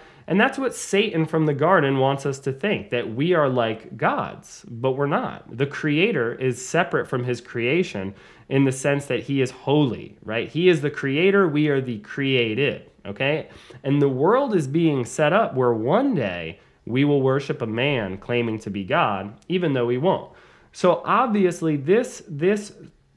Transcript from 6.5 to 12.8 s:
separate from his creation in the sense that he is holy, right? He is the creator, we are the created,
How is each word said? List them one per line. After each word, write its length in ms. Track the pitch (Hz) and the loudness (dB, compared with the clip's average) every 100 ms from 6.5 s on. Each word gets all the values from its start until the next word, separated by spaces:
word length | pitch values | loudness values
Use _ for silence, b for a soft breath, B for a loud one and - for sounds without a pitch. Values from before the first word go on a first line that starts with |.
| 120 | -4
separate 440 | - 160 185 143 - | -2 -2 0 -2 -2
from 160 | 131 | -4
his 160 | 123 123 | -2 -4
creation 760 | - 120 120 165 185 104 95 - B B B | -6 -4 0 0 0 -4 -8 -10 B B B
in 160 | 135 | 2
the 80 | 135 | 2
sense 340 | 131 147 143 135 | 2 0 0 -2
that 180 | 120 | -4
he 160 | 120 139 | -2 0
is 100 | 127 | -2
holy, 640 | - - 147 131 98 - - | -2 0 2 2 0 -10 -14
right? 260 | 104 113 - | -8 -6 -4
He 200 | 156 180 | 2 4
is 120 | 160 | 4
the 100 | 143 | 2
creator, 580 | - 139 139 190 202 180 | -4 -2 0 2 4 4
we 200 | 147 151 | 2 2
are 120 | 135 | 0
the 180 | 127 107 | -2 -6
created, 920 | - - 135 131 113 107 139 - | -8 -4 0 2 2 0 -2 -2